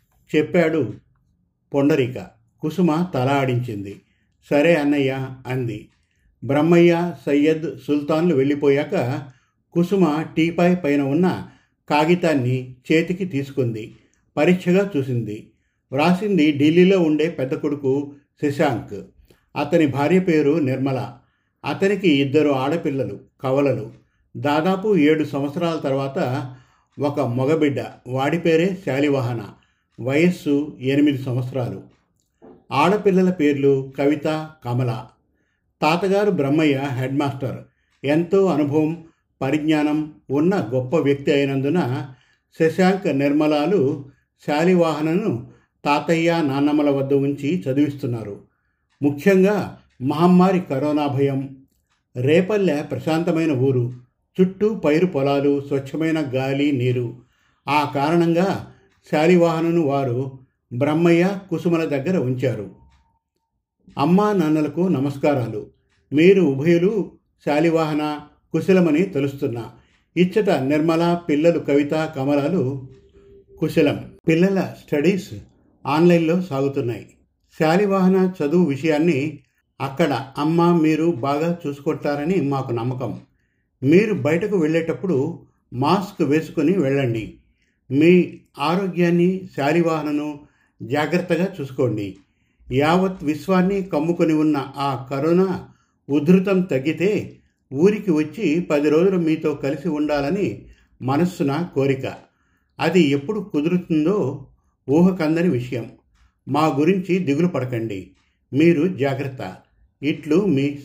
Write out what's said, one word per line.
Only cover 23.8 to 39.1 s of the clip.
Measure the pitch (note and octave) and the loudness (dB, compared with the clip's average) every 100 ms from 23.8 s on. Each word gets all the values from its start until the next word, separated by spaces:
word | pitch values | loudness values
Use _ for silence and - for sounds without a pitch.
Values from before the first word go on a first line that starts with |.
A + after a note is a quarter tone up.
| G#2 - _ _ _ A#2+ | -6 -16 _ _ _ -6
దాదాపు | C#3+ D3+ F3 F#3 G#3+ F#3+ | -2 0 0 0 2 4
ఏడు | D3 D#3 | 4 2
సంవత్సరాల | C#3 C#3 C#3+ F3 E3+ D#3+ | 0 -4 -6 -4 -4 -2
తర్వాత | C#3+ C3+ - F#3+ C3+ B2+ B2+ - _ _ _ - | -2 -2 -4 -4 -4 -4 -8 -14 _ _ _ -6
ఒక | C#3+ D3 | -4 -2
మగబిడ్డ. | B2+ A#2+ C3 D#3+ D3 A#2+ A2+ - B2 | -2 -2 0 2 0 -2 -8 -14 -8
వాడి | C3 C#3+ E3+ | -4 -2 0
పేరే | F3 D#3+ F#3 F#3 D3 | 2 2 2 -2 -4
శాలివాహన. | C3+ D3 C#3 A#2+ A2+ G2 - _ _ _ - | -2 0 0 -2 -6 -10 -18 _ _ _ -10
వయస్సు | A#2 C#3+ F3 F3+ D3 C#3+ E3 - | -2 2 2 0 -2 -2 -2 -6
ఎనిమిది | B2+ C#3+ D3 C3 | -2 2 2 0
సంవత్సరాలు. | C3 B2 B2 C3 A2 F#2+ - _ _ _ _ _ - - - | -4 -4 -4 -6 -6 -8 -16 _ _ _ _ _ -20 -20 -6
ఆడపిల్లల | C3 E3 G#3 G3+ F#3 F#3 | 0 2 2 2 2 2
పేర్లు | F3 D3 C3+ C#3 C3+ C3+ C#3+ | 2 0 2 2 2 -2 -2
కవిత, | C#3+ D3+ D#3 D#3 D#3 - A#2+ | 0 0 -2 -6 -8 -12 -6
కమల. | A#2+ B2+ B2 - _ _ _ _ _ _ - | -4 -4 -6 -12 _ _ _ _ _ _ -2
తాతగారు | D3+ F3 F#3+ G3 G#3 | 0 0 0 0 0
బ్రహ్మయ్య | F3 C#3 D#3 D#3 C3+ | 0 0 2 2 0
హెడ్ | C#3 A#2+ C3 C#3 | -2 -4 -4 -2
మాస్టర్. | C#3+ - A#2+ A#2 - _ _ _ C3+ | -4 -4 -8 -10 -16 _ _ _ -2
ఎంతో | D3+ E3+ G3 F#3+ | 0 2 2 2
అనుభవం, | D3 C#3+ D#3 D#3 E3+ - | 0 0 0 0 -4 -14